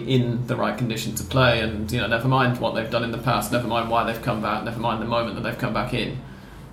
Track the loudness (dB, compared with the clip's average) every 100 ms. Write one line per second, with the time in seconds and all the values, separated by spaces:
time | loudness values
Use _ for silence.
0 | 4 4 4 0 -2 0 0 0 -2 -2
1 | -4 -6 0 4 6 4 2 -2 -2 0
2 | 2 2 4 4 4 2 0 0 0 0
3 | 0 -2 0 0 2 0 0 0 2 2
4 | 0 -2 -2 -2 -2 -2 -4 -2 -2 -2
5 | 0 0 0 -2 -4 -2 -2 -2 -2 -2
6 | -2 -4 -10 -16 -16 -16 -16